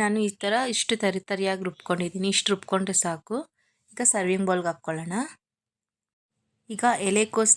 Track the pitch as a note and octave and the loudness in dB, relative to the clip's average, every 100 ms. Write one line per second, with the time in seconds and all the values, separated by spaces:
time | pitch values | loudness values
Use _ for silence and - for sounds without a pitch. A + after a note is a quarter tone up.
0 | G#3 G#3+ G#3 G3 G3+ A3 B3+ G#3+ - A3 | 2 2 0 -2 0 0 0 -2 0 0
1 | G3+ F#3+ - G3 F#3+ F#3+ F#3 F3 - F3 | 0 0 -4 -2 -2 -2 -4 -6 -4 -2
2 | F3 F#3 F#3+ F#3+ - G3 - F#3+ F#3+ F#3 | -2 -2 0 0 2 -2 0 0 0 0
3 | F3+ D#3+ - A3+ E4 _ _ _ _ - | 0 -2 -6 -8 -8 _ _ _ _ -2
4 | A#3+ G#3+ F#3 F#3+ F#3+ F3+ E3+ E3 - D#3+ | 0 2 2 0 0 0 -2 -4 -6 -6
5 | E3 F#3+ D4+ - _ _ _ _ _ _ | -4 -6 -6 -10 _ _ _ _ _ _
6 | _ _ _ _ _ _ - G#3+ A#3+ A#3 | _ _ _ _ _ _ -14 -2 0 2
7 | G3 G3+ A3+ - A3 | 2 2 2 2 4